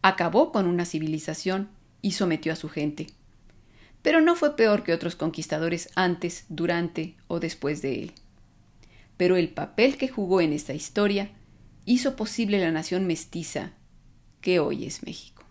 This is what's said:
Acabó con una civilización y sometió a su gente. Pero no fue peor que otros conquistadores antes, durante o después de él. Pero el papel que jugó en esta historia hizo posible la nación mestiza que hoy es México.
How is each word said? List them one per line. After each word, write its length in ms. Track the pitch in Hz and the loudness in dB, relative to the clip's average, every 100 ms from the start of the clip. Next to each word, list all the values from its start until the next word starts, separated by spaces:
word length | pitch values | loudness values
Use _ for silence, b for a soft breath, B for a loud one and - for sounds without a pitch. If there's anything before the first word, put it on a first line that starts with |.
Acabó 500 | 190 190 170 196 339 | 4 2 2 4 4
con 140 | 220 180 | 2 2
una 180 | 175 | 0
civilización 840 | 170 160 156 156 156 156 185 190 202 - _ _ | -2 -4 -4 -4 -6 -6 -2 -4 -4 -14 _ _
y 100 | 202 | -4
sometió 400 | 180 180 156 160 | 0 0 0 -2
a 40 | 160 | -4
su 120 | 156 | -6
gente. 400 | - 147 147 156 - - _ - b b b b b | -4 -4 -4 -12 -14 -20 _ -20 b b b b b
Pero 180 | - 320 | 2 6
no 160 | 320 339 | 6 4
fue 200 | 294 294 | 2 4
peor 260 | 226 208 | 4 4
que 100 | 208 | 2
otros 240 | 165 175 - | -2 -2 -4
conquistadores 720 | 165 160 156 156 165 170 - | -4 -4 -4 -2 -2 -2 -4
antes, 500 | - 185 175 175 - - | 0 0 0 -4 -6 -12
durante 680 | 156 170 170 170 - 160 - - | -4 -2 0 -2 -4 -8 -12 -8
o 120 | 170 | -4
después 420 | 165 - 139 147 | -4 -4 -4 -4
de 200 | 139 127 | -4 -4
él. 100 | 170 - - _ - _ _ - b b b _ | -8 -14 -20 _ -20 _ _ -20 b b b _
Pero 200 | 180 185 | 2 4
el 120 | 170 | 2
papel 480 | - - - 247 269 | -4 -8 2 2 2
que 120 | 262 | -6
jugó 340 | 262 190 190 | -4 0 2
en 100 | 165 | 2
esta 220 | 147 - | 0 -4
historia 560 | 139 - - 202 202 202 - - - - - - | -8 -6 0 2 0 -4 -12 -20 -20 -20 -16 0
hizo 280 | 247 269 | 2 2
posible 460 | 269 214 - 214 202 | -4 -6 -2 0 2
la 100 | 170 | 2
nación 360 | 156 160 185 190 | 0 -2 -2 0
mestiza 680 | 160 - 170 160 139 - - - - - - _ _ | -2 -4 -8 -6 -8 -8 -14 -20 -20 -20 -20 _ _
que 200 | - 180 | 2 2
hoy 240 | 143 - | 2 -2
es 180 | - - | -6 -10
México. 420 | - - - - - | -12 -14 -16 -20 -20